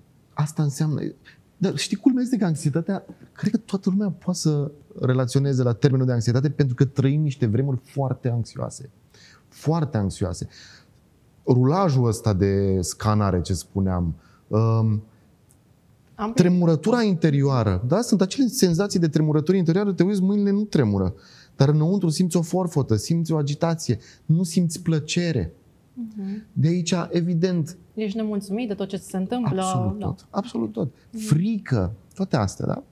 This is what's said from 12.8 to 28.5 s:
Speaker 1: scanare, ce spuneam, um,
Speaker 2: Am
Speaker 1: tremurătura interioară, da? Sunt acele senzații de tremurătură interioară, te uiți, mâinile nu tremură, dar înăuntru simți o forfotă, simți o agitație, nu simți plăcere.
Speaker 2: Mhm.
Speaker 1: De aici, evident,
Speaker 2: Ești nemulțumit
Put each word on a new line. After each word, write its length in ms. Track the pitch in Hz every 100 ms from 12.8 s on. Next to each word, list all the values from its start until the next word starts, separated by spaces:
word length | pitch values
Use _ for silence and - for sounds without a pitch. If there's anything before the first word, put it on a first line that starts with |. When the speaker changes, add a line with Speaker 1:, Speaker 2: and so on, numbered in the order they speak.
Speaker 1:
scanare, 600 | 87 - 107 107 101 90
ce 120 | 82
spuneam, 600 | 90 - 101 95 90 85 73 - _ -
um, 560 | 107 113 113 113 104 - _ _ _ _ _ _ _ _ _ _ -
Speaker 2:
Am 160 | 214
Speaker 1:
tremurătura 680 | 226 180 180 170 160 208 240
interioară, 840 | 214 170 160 143 139 131 104 92 123
da? 140 | 185
Sunt 200 | 240 196
acele 260 | 190 - 247
senzații 520 | - 185 165 202 190
de 80 | 165
tremurătură 500 | 156 156 151 147 190
interioară, 360 | 165 170 208
te 100 | 180
uiți, 180 | 185 208
mâinile 300 | 185 208 202
nu 120 | 202
tremură, 500 | 214 - 110 98 92 - - - - -
dar 140 | 139
înăuntru 400 | 151 160 202 175
simți 280 | 151 180 180
o 40 |
forfotă, 540 | 160 180 180 143 131 107
simți 360 | - 170 160
o 60 | 156
agitație, 600 | 143 147 165 160 - 104 - - -
nu 180 | 165
simți 380 | 180 190 165 160
plăcere. 680 | 165 160 151 175 175 135 80 - _ _ _
Speaker 2:
Mhm. 520 | 247 226 214 190 208 -
Speaker 1:
De 140 | 131 151
aici, 260 | 180 170 180 -
evident, 680 | 175 170 165 185 175 147 - -
Speaker 2:
Ești 240 | - 214 220
nemulțumit 500 | 214 202 196